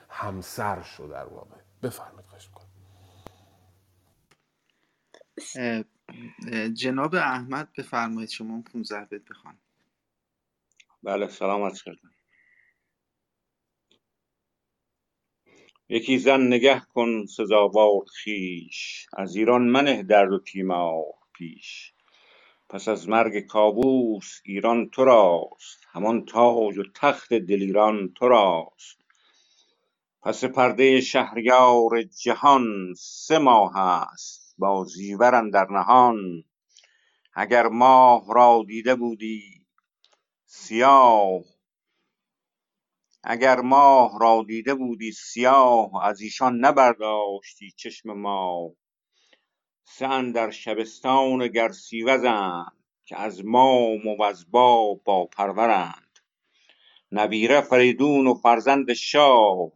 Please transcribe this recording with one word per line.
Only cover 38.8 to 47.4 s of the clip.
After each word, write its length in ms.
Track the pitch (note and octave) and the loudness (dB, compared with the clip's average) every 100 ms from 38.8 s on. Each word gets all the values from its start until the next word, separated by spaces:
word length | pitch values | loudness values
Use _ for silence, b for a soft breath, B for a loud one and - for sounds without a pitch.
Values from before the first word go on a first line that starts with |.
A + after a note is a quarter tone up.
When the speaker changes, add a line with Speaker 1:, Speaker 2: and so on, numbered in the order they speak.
| A2+ | -2
Speaker 3:
بودی 480 | B2+ A#2+ A2 A2 A2 G2+ _ _ _ _ _ _ _ _ _ _ | -2 -2 -8 -12 -12 -16 _ _ _ _ _ _ _ _ _ _
سیاه، 840 | - - A2+ C3 C#3 B2 A2 G2 F#2 F2 _ _ _ _ _ _ _ _ _ _ _ _ _ _ _ _ _ | -20 -10 0 4 6 6 4 0 -4 -10 _ _ _ _ _ _ _ _ _ _ _ _ _ _ _ _ _
اگر 360 | - A#2 C3 B2 | -10 -2 2 2
ماه 580 | B2+ C#3 C#3 C3+ A#2+ G#2 | 2 6 6 6 4 2
را 240 | A2+ A2+ G#2+ | 2 2 0
دیده 280 | A2+ A2+ | -8 -6
بودی 380 | C3+ B2+ G#2+ A2 | -6 -6 -8 -12
سیاه، 920 | - - A#2 B2 C3+ B2+ A#2 G2+ F#2+ | -14 -16 -2 4 4 4 2 0 -4
از 160 | G#2 G2 | -4 -6
ایشان 380 | G#2+ - B2+ A#2+ | -12 -4 -4 0
نبرداشتی 1120 | C3+ C#3 B2 A2+ G#2+ G#2+ G2+ G2 | 0 4 2 2 -4 -4 -4 -8